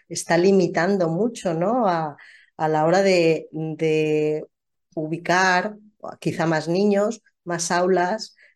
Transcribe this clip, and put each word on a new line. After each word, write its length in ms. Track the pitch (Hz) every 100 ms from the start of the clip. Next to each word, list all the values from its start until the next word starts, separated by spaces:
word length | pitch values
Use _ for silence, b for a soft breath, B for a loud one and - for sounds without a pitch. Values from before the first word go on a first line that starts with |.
| B
está 300 | 165 - 175
limitando 720 | 190 196 170 165 180 202 165
mucho, 440 | 170 240 233 190
¿no? 340 | 160 190 254 202
A, 280 | 170 156 - b b b -
a 100 | 156
la 180 | 156 160
hora 160 | 185
de, 460 | 196 180 165 156 -
de 920 | 160 160 160 160 156 156 151 151 151 - _ _ _ _
ubicar 800 | 170 156 165 170 180 190 180 208 208 - _ - -
quizá 260 | 160 - 165
más 220 | 156 151
niños, 540 | 180 208 196 214 233 _ _
más 260 | 170 170 165
aulas, 680 | 180 180 180 180 220 - b b